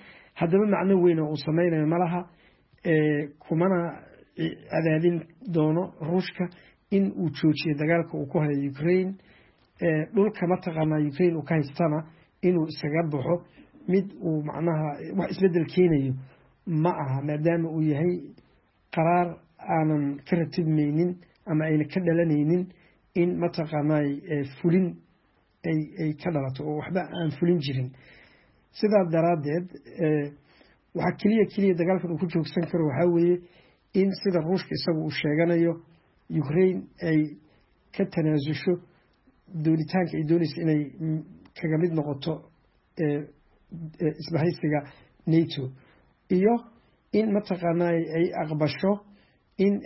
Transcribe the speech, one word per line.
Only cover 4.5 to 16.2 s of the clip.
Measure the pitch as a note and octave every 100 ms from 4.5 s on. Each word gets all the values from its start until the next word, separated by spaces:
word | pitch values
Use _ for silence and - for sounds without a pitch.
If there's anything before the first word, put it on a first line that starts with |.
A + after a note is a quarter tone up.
| - -
cadaadin | D#3+ D#3+ D#3 F3 E3+ - - B3+
doono | E3 D#3 D#3+ F#3 -
Ruushka | D#3 F3+ - - F3 - - _ -
in | G3 G3
uu | - E3
joojiyo | - D#3+ D3+ E3 C#3+
dagaalka | D3+ E3+ D#3+ D#3
uu | C#3
ku | F3
hayo | D3+ C#3+ C#3
Ukraine. | C3+ D#3+ F#3 F#3 F#3+ _ - _ _ _ -
Eh, | E3+ D#3 D#3
dhulka | A3+ G#3 G#3+ E3+
mataqaanaa | F#3 F#3 D#3+ D#3 D#3 D3
Ukraine | C3 F3+ E3
uu |
ka | C3+
haystana | E3 C3+ - E3+ D3+ D#3 - _ -
inuu | F3+ F3+ D#3
isaga | - D3+ D#3 E3
baxo. | D3 C3 F3 - - - - -
Mid | F#3+ G3 -
uu | F3+ D#3
macnaha | D3+ C#3+ E3 D#3 D3+ D3 D#3+ G3
wax | -
isbeddel | - F#3 E3+ D3+
keenayo | - F3+ D3+ C3+ C3